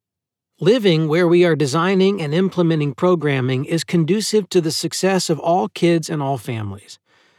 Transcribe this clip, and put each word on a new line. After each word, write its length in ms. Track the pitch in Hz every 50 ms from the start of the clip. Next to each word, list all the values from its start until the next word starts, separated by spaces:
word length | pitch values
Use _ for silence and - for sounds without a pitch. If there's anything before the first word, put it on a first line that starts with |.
| _ _ _ _ _ _ _ _ _ _ _ _ 151
Living 440 | 170 240 262 202 196 165 156 160 151
where 200 | 151 170 180 165
we 160 | 175 175 175
are 120 | 175 160
designing 680 | 139 151 131 135 165 170 185 196 185 190 196 202 190
and 140 | 160 143 147
implementing 580 | 175 196 185 - 180 175 160 165 156 147 143 123
programming 720 | - 180 180 180 165 147 151 139 131 123 131 131 127 147
is 180 | - 165 160 -
conducive 640 | - - 170 160 147 190 220 196 - - 214 185 -
to 140 | - 180
the 80 | 156 160
success 580 | 143 - - 160 - - - 190 190 185 - -
of 120 | 165 139
all 280 | - 170 170 190 214 202
kids 400 | - - 175 170 170 165 156 -
and 140 | 165 151
all 160 | 139 135 139 120
families. 640 | - - 120 110 107 101 95 104 - - - - _ _ _ _ _ _ _